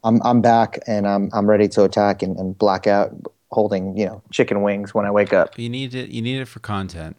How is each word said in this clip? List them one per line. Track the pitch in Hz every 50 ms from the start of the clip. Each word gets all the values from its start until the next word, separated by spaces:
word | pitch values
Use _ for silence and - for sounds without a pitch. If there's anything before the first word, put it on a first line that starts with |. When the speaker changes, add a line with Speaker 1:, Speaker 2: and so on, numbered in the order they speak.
| -
Speaker 1:
I'm, | 113 117 113 -
I'm | 120 120 120
back, | 107 120 117 117 110 - - - -
and | - 107 104 101
I'm, | 101 101 101 101 98 113
I'm | 107 101 104
ready | 107 101 104 98
to | - 107 98
attack | 90 - 104 104 101 - -
and, | 98 95 90
and | 85 95 92 95
black | - 107 101 95 95 -
out | 104 101 101 90 - - - - - - _ _ _
holding, | - 113 107 101 101 95 95 98 92
you | 104 104
know, | 110 110 101 - -
chicken | - - 123 - 101 101 101
wings | 101 101 101 101 98 -
when | 107 101
I | 101
wake | 104 104 101 -
up. | 104 92 - - - -
Speaker 2:
You | 117 117
need | 120 131 135 123 127
it. | 127 123 -
You | - 117 113
need | 123 131 135
it | 131
for | - - 113
content. | - 110 104 98 95 90 80 82 78 80 -